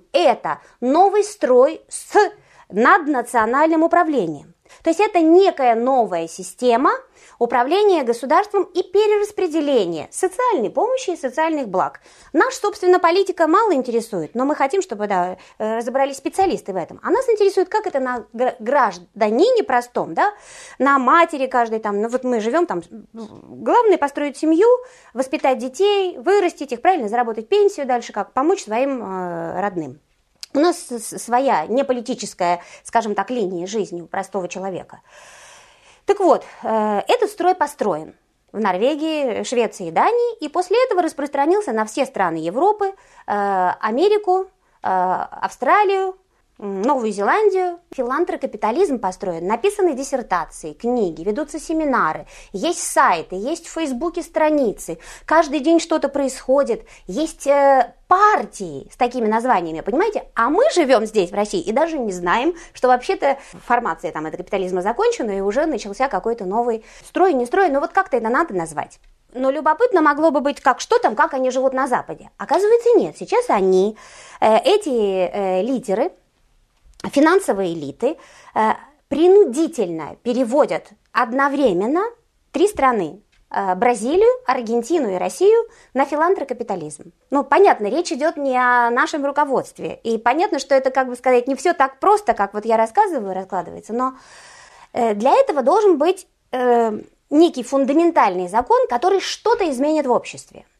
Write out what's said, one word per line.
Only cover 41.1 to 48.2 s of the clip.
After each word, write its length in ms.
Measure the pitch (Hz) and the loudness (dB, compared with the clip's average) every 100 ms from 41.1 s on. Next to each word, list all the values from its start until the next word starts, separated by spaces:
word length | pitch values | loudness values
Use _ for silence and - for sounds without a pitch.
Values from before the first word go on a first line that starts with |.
| - 294 277 285 403 415 | -4 -6 -2 0 0 0
на 140 | 220 220 | -4 -4
все 220 | - 269 | -4 -4
страны 300 | 214 185 165 | -2 -4 -2
Европы, 500 | 160 208 359 415 392 392 _ - - | -4 0 0 0 -4 -6 _ -20 -6
э, 440 | 208 202 190 180 - | -4 0 0 0 -2
Америку, 680 | 214 226 381 415 403 370 381 _ _ _ | -4 0 2 2 2 0 -2 _ _ _
э, 60 | - | -2
Австралию, 1300 | 185 180 180 - - - - 247 370 403 392 381 381 _ _ _ _ | 0 0 -2 -6 -8 -8 -4 2 2 4 0 -2 -8 _ _ _ _
м, 240 | 202 196 | -10 -4
Новую 300 | 214 277 220 | -2 -2 -2
Зеландию. 680 | 196 202 349 440 381 359 349 _ | -2 0 2 2 2 -2 -6 _
Филантрокапитализм 1080 | - 240 269 | -8 -4 -2